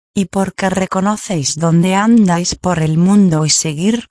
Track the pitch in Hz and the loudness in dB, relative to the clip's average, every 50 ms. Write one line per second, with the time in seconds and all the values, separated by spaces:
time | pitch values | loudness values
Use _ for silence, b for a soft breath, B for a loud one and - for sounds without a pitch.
0 | _ _ _ 208 190 - - 196 190 190 - - 190 190 185 190 190 - - 190 | _ _ _ -4 -4 -2 -2 -4 -4 -4 -4 -4 -4 -2 -2 -4 -6 -4 -4 -2
1 | 190 208 214 - - - 208 156 135 - - 151 165 165 165 170 175 185 190 196 | -2 -2 -4 -4 -6 -6 -6 -4 -4 -4 -4 -2 0 2 2 2 2 2 0 0
2 | 214 226 240 233 208 180 170 170 175 - - - - 180 175 160 160 156 156 165 | 2 4 4 4 4 4 2 0 -2 -4 -6 -4 -4 -4 -2 0 -2 0 0 2
3 | 180 190 202 208 196 180 160 156 156 147 - - - 160 143 156 180 214 240 233 | 2 4 4 4 4 4 2 0 0 0 -2 -2 -2 -4 -6 -2 -2 -2 -2 -2
4 | - - | -6 -12